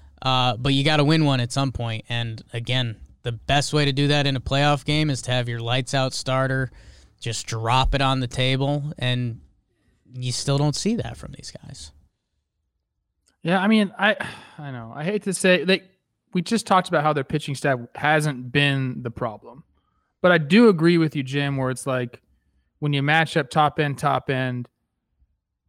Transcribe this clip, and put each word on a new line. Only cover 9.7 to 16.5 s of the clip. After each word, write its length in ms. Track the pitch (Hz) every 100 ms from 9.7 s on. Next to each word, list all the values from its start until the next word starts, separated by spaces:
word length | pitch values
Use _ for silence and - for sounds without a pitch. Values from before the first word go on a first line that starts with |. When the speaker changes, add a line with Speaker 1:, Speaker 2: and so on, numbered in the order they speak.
| _ _ _ _
Speaker 1:
you 200 | 123 -
still 260 | - - 139
don't 160 | 147 -
see 200 | 202 233
that 200 | - -
from 160 | -
these 200 | - - -
guys. 300 | - - - _ _ _ _ _ _ _ _ _ _ _ _ _ _ _
Speaker 2:
Yeah, 180 | 165 185
I 80 | 196
mean, 240 | 220 196 -
I, 180 | 208 196 - -
<sighs> 160 | - -
I 120 | 143
know. 200 | 123 113
I 100 | 139
hate 180 | 165 208
to 100 | 202
say, 320 | 175 190 180
they, 180 | 175 190 - _ _ _ _
we 80 | 185
just 240 | 170